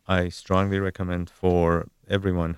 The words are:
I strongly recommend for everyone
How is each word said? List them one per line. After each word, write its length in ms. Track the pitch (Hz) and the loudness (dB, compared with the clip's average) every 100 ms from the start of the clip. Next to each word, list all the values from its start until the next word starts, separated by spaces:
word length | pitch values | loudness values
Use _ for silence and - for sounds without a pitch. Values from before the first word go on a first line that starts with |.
| - | -2
I 220 | 92 87 | 0 0
strongly 500 | - - 95 98 98 | -6 -2 0 2 -2
recommend 500 | 95 - 90 87 87 | -4 -4 -6 -4 -6
for 580 | - 92 87 85 85 - _ - | -2 2 4 4 2 -2 _ -4
everyone 500 | 98 98 90 82 | -2 0 -2 -2